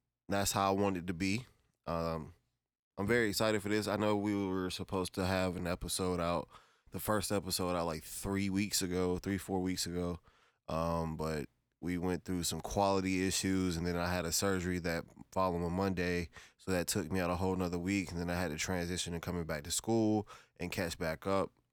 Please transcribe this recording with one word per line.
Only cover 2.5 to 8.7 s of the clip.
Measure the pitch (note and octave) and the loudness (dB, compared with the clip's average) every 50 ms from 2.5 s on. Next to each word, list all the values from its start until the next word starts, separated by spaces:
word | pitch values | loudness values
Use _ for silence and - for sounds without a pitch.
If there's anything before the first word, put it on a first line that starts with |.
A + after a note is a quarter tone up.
| _ _ _ _ _ _ _ _ _ | _ _ _ _ _ _ _ _ _
I'm | - G2 | -6 0
very | G2+ A#2 B2 A2+ G#2 | 2 2 4 4 2
excited | G2 - A2+ A2 G#2+ G#2 | 2 2 2 2 2 2
for | F#2+ G#2 | 2 2
this. | G#2 G#2+ G2+ | 0 2 2
I | G2 G2+ | 2 0
know | G2 G#2+ G#2 G#2 | 2 2 2 2
we | G2+ G2+ G#2+ G2+ | 2 2 2 0
were | G2+ G2 F#2 F#2 F#2 F#2 F2+ | 0 0 0 0 0 0 -2
supposed | - - F#2 - G2+ F#2+ F#2 F2+ - | -2 -4 -6 -4 -2 -2 -2 -2 -2
to | G2 F#2 | 0 0
have | F2+ F#2+ F#2 F#2 F#2 F2 | 2 2 2 2 0 0
an | F2+ F2+ | -2 -2
episode | F2 F2+ - - F2 - - F#2+ F2+ F2+ F2 | -2 -2 -2 -4 -4 -4 -2 0 0 0 0
out, | E2+ E2+ F2 D#2 - - - - - _ _ _ _ - | 0 0 0 0 -2 -4 -12 -20 -20 _ _ _ _ -12
the | - F#2+ | -10 -6
first | - - G#2+ G#2 F#2 - | -2 0 0 0 0 0
episode | G#2 G2 F2+ F#2+ F2 - F#2 F2 F2+ | 0 -2 0 -2 -2 -2 0 0 2
out, | F2 E2+ | 2 0
like, | E2+ D#2+ D#2+ - | 0 -2 -4 -6
three | - - - - G2+ G2 G2 G2+ G2 | -10 -12 -8 -4 -2 0 0 0 2
weeks | F#2 G2 G#2 G2 | 2 2 0 2